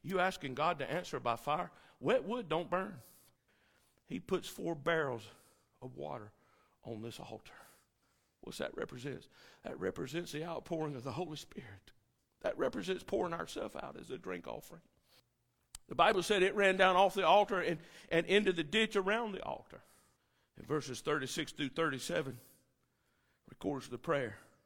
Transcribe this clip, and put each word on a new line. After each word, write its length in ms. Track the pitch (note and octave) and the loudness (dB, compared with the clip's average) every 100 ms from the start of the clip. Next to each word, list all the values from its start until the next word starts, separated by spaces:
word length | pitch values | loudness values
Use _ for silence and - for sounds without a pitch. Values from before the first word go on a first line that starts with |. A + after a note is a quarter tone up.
You 140 | C#3+ F#3 | 0 2
asking 360 | F#3 F#3 C#3 | 2 0 -6
God 260 | B2+ D#3+ D#3 | 0 0 0
to 100 | B2 | -2
answer 300 | D#3+ F3+ C3+ | -4 -4 -2
by 160 | A#2+ A#2 | 0 -2
fire? 340 | - D3+ F3+ - - _ | 0 -2 -2 -10 -20 _
Wet 240 | C3 B3 | 0 2
wood 240 | F3 B3 F3+ | 0 -6 -2
don't 200 | D#3 D#3+ | -2 0
burn. 280 | F3+ G3 D#3 - - - _ _ _ _ _ _ _ _ | -2 -2 -8 -18 -20 -20 _ _ _ _ _ _ _ _
He 100 | D#3 | -10
puts 300 | - F3+ - | -2 -4 -4
four 260 | - E3+ | -6 -4
barrels 500 | D#3+ D3+ E3 C#3+ A#2 G#2 - - _ _ _ | -2 0 2 0 -4 -10 -20 -20 _ _ _
of 140 | B2+ C3+ | -16 -10
water 360 | D3 B2+ G#2+ _ _ _ _ _ | -8 -8 -12 _ _ _ _ _
on 200 | - A2 | -12 -10
this 180 | A2+ - | -10 -12
altar. 320 | - - - - - - _ _ _ _ _ _ | -14 -14 -16 -20 -20 -20 _ _ _ _ _ _
What's 180 | - - | -14 -8
that 180 | - - | -6 -4
represents? 520 | - B2 C#3 G2+ - - - - | -8 -6 -10 -10 -14 -20 -20 -14
That 160 | - - | -12 -4
represents 540 | F#2+ - C3 D#3+ E3+ | -4 -2 -6 -6 -6
the 120 | D3 | -8
outpouring 520 | E3+ E3 - D#3+ D#3 C3+ | -6 -8 -6 -4 -4 -4
of 80 | |
the 80 | C3 | -6
Holy 240 | A#2+ F3 D3+ | -6 -6 -8
Spirit. 560 | - - A2+ G2 - _ _ _ _ _ | -12 -16 -16 -20 -20 _ _ _ _ _
That 180 | - - | -4 0
represents 460 | C#3+ - F3 F#3 | -2 -2 -4 -4
pouring 280 | - G#3 F3+ | 0 0 0
ourselves 440 | E3+ E3 - - - | -2 -6 -6 -6 -6
out 200 | C#3 - | -10 -12
as 100 | - | -10
a 80 | A#2 | -8
drink 300 | F2 F2+ C2 | -6 -6 -6
offering. 340 | A#1 - E3 _ _ _ - _ _ _ _ _ - - | -10 -10 -20 _ _ _ -20 _ _ _ _ _ -20 -6
The 60 | |
Bible 300 | - F3 G3 | 6 6 6
said 180 | E3+ G#3 | 4 4
it 140 | F#3 G3+ | 4 6
ran 200 | G3 F#3+ | 6 8
down 200 | F#3 F#3 | 8 8
off 180 | G3 | 6
the 100 | G3 | 6
altar 360 | E3 G3 G#3 F#3 | 8 8 8 2
and, 180 | D#3+ D#3+ - - - | 0 -2 -6 -20 0
and 160 | E3 E3+ | 2 6
into 260 | G3 G3+ | 4 4
the 120 | F3 | 0
ditch 320 | D#3 G#3+ A3 G3+ | 2 2 4 2
around 360 | F#3+ A3 A3+ | 2 0 -2
the 120 | F#3+ | -6
altar. 380 | - - - - - - _ _ _ _ _ - | -8 -8 -12 -20 -20 -20 _ _ _ _ _ -20
In 80 | - | -2
verses 340 | D3 C3+ A#2+ | -2 -2 -6
thirty-six 520 | - D3 C3 - D3+ | -2 0 0 -4 -6
through 160 | - C#3 | -4 -4
thirty-seven, 680 | - D#3+ C3 - E3+ C3+ B2 - - _ _ _ _ _ _ _ _ - | 0 0 -2 -2 -2 -2 -8 -16 -20 _ _ _ _ _ _ _ _ -20
records 400 | - F3+ C#3 - | -6 -4 -2 -6
the 100 | A#2+ | -8
prayer. 380 | - C#3+ A#2 G#2 - _ | -2 0 -2 -8 -20 _